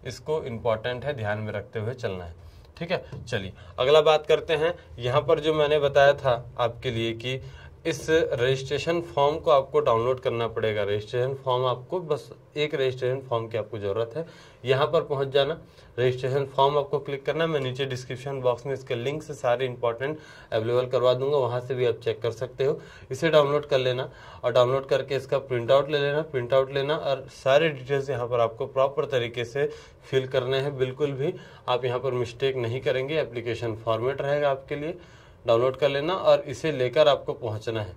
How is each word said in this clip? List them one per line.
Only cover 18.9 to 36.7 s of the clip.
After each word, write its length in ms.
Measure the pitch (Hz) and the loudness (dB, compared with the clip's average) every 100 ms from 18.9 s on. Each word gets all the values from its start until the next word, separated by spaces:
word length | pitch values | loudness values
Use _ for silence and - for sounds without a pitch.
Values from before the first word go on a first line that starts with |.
लिंक 280 | 120 123 151 | -4 -4 -6
से 120 | 151 | -10
सारे 320 | 139 123 120 127 | -4 0 0 -2
इंपॉर्टेंट 520 | 120 120 113 135 151 - - - | -2 -2 -2 -6 -6 -12 -20 -4
अवेलेबल 340 | 113 110 123 127 | -2 2 0 2
करवा 280 | 127 123 | 2 4
दूंगा, 220 | 127 135 147 | 4 2 2
वहाँ 240 | 123 123 | 2 -2
से 140 | 123 | -4
भी 120 | 127 120 | 0 0
आप 120 | 113 | 0
चेक 180 | 117 110 | -4 -2
कर 80 | 117 | -4
सकते 340 | 110 127 - | -4 -10 -2
हो। 160 | 135 156 - - - | 0 0 -8 -20 -12
इसे 200 | 131 165 | -2 6
डाउनलोड 360 | 151 143 147 143 | 6 6 2 2
कर 120 | 135 | 2
लेना 300 | 127 127 127 - - - | 2 -2 -6 -10 -20 -4
और 80 | 123 | 2
डाउनलोड 340 | 123 123 135 135 | 4 4 2 2
करके 300 | 135 127 135 | 0 0 -4
इसका 220 | - 139 | -2 -4
प्रिंट 320 | - 123 117 | 0 -2 4
आउट 200 | 135 143 | 4 4
ले 80 | 147 | 0
लेना, 240 | 143 147 | 0 0
प्रिंट 320 | 160 131 120 | -2 -4 2
आउट 180 | 135 135 | 2 2
लेना 240 | 139 139 156 | -2 -2 -2
और 300 | 139 131 - - | -2 -4 -6 -4
सारे 240 | 131 143 165 | 4 4 4
डिटेल्स 420 | 135 123 143 135 | -2 -4 -2 -2
यहाँ 180 | 123 120 | -4 -2
पर 120 | 120 | 2
आपको 260 | 113 - 131 | 0 0 -4
प्रॉपर 380 | 135 135 143 | 0 0 0
तरीके 400 | 135 131 117 123 | -2 -2 -2 -6
से 260 | 117 139 147 - - - - | -6 -2 -4 -4 -18 -20 -2
फिल 160 | 135 127 | -2 0
करने 300 | 135 123 135 | -2 0 -2
हैं। 180 | 143 135 | -2 -2
बिल्कुल 340 | 127 127 147 | -4 0 -4
भी 220 | 131 156 - - - - | -2 -4 -4 -16 -10 -2
आप 160 | 123 | -2
यहाँ 140 | 123 123 | 0 -2
पर 140 | 131 | -2
मिस्टेक 440 | 123 117 - 135 131 | -2 -4 -2 -2 -2
नहीं 240 | 113 127 | -4 -2
करेंगे, 400 | 139 127 131 156 | -2 -2 -2 -2
एप्लीकेशन 560 | 135 120 117 113 120 107 | -4 -6 -6 -4 -4 -4
फॉर्मेट 440 | 117 110 123 139 | -2 0 0 -2
रहेगा 300 | 139 147 147 | -2 0 0
आपके 260 | 135 - 143 | 0 -4 -8
लिए। 180 | 151 - - - - - - | -6 -10 -16 -20 -20 -8 2
डाउनलोड 300 | 113 131 127 | 4 4 2
कर 120 | 143 | 2
लेना 240 | 139 156 | 2 0
और 260 | 190 151 147 | 2 4 4
इसे 300 | 147 123 160 | 2 -4 -4